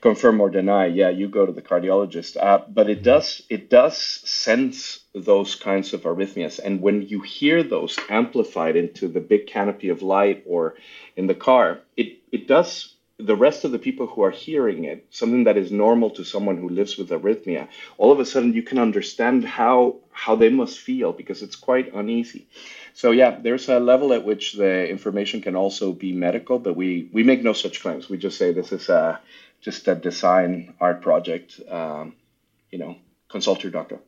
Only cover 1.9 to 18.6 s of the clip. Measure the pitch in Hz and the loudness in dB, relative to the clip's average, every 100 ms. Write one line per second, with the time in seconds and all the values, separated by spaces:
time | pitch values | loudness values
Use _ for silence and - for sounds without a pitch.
1.9 | 95 101 85 80 - 98 98 - 107 104 | 0 0 -6 -12 -4 2 2 2 0 2
2.9 | 98 104 143 - - - 107 - 120 143 | 2 4 4 2 -12 -8 -10 4 6 6
3.9 | 156 - - - - - 117 135 - - | 2 -10 -10 -6 -6 0 2 0 -4 -14
4.9 | - _ 101 90 98 98 - - 98 95 | -16 _ -12 2 2 2 -6 -4 -2 -2
5.9 | 95 85 85 98 - 80 - 101 98 95 | -6 -6 -4 -6 -6 -8 -8 -6 -2 0
6.9 | 104 101 101 - - 143 165 147 95 - | 0 -2 -10 -10 -4 0 2 0 -2 -4
7.9 | - - 208 233 - 107 - 82 82 85 | -8 -4 -2 -2 -2 -4 -2 0 0 -2
8.9 | - - - - 104 - 110 101 101 98 | -6 -6 -6 0 0 0 -4 -4 -4 -4
9.9 | 85 95 95 101 98 - 87 80 - - | -4 -2 2 2 0 -4 -4 -4 -6 -20
10.9 | - - - 95 113 - 127 107 87 _ | -20 -18 -8 -4 -2 2 4 4 0 _
11.9 | - 113 - _ 117 - 135 180 - - | -6 -6 -6 _ -10 2 2 2 -4 -16
12.9 | _ _ _ 107 107 180 151 151 120 135 | _ _ _ -2 4 4 2 -6 -4 -6
13.9 | 127 117 - 98 - - 156 120 85 78 | -6 -8 0 -2 -2 -6 -2 -2 -2 -8
14.9 | - _ - 117 123 117 107 85 104 104 | -10 _ -6 -2 2 4 2 0 0 2
15.9 | 117 113 - 90 101 101 87 90 90 101 | 4 0 -4 -8 -6 -4 -4 -4 -4 -4
16.9 | - 92 82 95 107 - 82 69 - - | -4 -6 -4 -2 -2 -4 -8 -8 -18 -20
17.9 | - 117 143 127 135 120 113 | 2 6 6 4 0 2 0